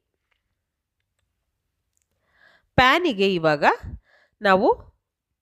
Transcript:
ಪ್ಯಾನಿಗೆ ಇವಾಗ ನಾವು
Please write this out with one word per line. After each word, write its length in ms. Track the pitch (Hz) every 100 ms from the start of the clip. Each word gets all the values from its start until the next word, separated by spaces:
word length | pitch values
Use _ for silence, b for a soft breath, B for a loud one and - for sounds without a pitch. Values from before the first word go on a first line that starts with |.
| _ _ _ _ _ _ _ _ _ _ _ _ _ _ _ _ _ _ _ _ _ _ _ _ _ _ _ -
ಪ್ಯಾನಿಗೆ 580 | 254 302 359 202 196
ಇವಾಗ 320 | 185 160 147 202 480 - b b b b b
ನಾವು 300 | 202 190 262 480 - _ _ _ _ _